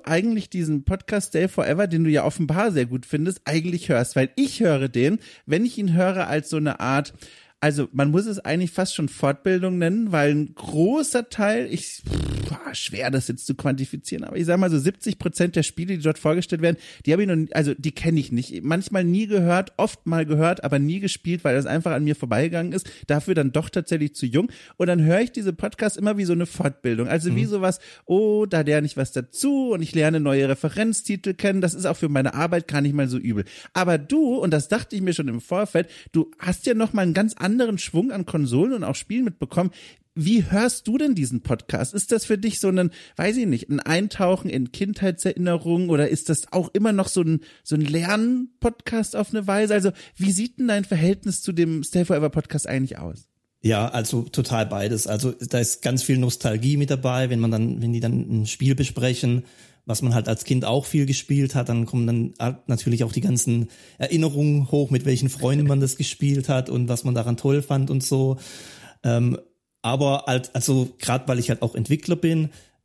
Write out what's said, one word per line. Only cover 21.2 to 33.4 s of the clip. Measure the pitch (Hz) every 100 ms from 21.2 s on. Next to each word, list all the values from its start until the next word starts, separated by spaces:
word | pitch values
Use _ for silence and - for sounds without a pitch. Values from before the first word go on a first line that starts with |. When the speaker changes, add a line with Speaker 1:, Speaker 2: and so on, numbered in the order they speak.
| 165 175
Speaker 1:
weil | 151 131
das | 135
einfach | 160 165
an | 139
mir | 147 147
vorbeigegangen | 127 113 165 170 175
ist. | 180 - - -
Dafür | 147 190 165
dann | 139
doch | 147 156
tatsächlich | 185 160 165 147 -
zu | 127
jung. | 135 233 - - -
Und | 180
dann | 175
höre | 156 185
ich | 247
diese | - 196
Podcasts | 170 208 - 214 -
immer | 208 208
wie | 180
so |
eine | 175 175
Fortbildung. | - 147 - 123 113 123
Also | 160 170 120
wie | 135
Speaker 2:
Mhm. |
Speaker 1:
sowas, | 202 185 175 - - -
oh, | 185 214 214 208
da | 165
lerne | 147 151 151
ich | -
was | 135
dazu | 135 123 - 269 277 254
und | 190
ich | 156
lerne | 160 151 160
neue | 143 139 135
Referenztitel | 135 156 - 220 214 - 196 196 190
kennen. | 202 190
Das | 180 170
ist | 185
auch | 160
für | 160
meine | 139 131
Arbeit | 135 165 175 165
gar | 143
nicht | 143 143
mal | 131
so | 127
übel. | 120 104